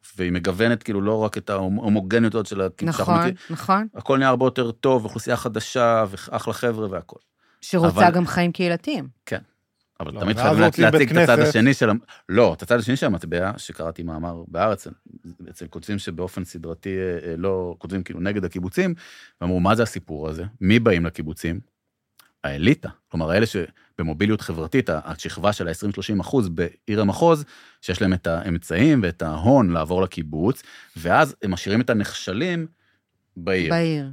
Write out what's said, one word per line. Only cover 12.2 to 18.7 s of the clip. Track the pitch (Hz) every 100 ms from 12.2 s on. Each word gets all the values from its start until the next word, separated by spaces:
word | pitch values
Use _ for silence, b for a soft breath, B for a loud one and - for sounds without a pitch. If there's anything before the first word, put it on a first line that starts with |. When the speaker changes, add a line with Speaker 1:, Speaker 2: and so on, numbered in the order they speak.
| -
Speaker 1:
לא, | 98 110
את | 78
הצד | 98 120
השני | 110
של | 135
המטבע, | 147 90 82 85 95 -
שקראתי | - - 82 82
מאמר | 85 78 85 85 85
בהארץ, | 85 107 98 - - _ - 85 - 85
אצל | 87 -
כותבים | - 85 101
שבאופן | - 82 90 -
סדרתי, | 87 87 82 82 98
אה, | 95 92 85 85
אה, | 82
לא, | 95 95 90 85
כותבים | 82 95
כאילו | 90 87
נגד | 92 104
הקיבוצים, | 87 92 90